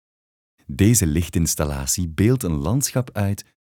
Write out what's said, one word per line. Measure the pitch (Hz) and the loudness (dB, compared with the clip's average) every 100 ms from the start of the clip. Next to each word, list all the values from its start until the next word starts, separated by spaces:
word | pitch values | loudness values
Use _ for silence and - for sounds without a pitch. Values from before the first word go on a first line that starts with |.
| _ _ _ _ _ _ - | _ _ _ _ _ _ -14
Deze | 69 101 117 85 | 2 4 4 2
lichtinstallatie | 73 87 90 80 - 76 69 69 - 87 | 0 -2 0 0 0 -4 -4 -4 -4 -4
beeldt | 78 104 131 | 2 2 2
een | 98 76 | 0 -2
landschap | 73 131 143 127 123 | 0 -2 -2 -4 -4
uit | - 101 101 - _ | -4 -4 -4 -10 _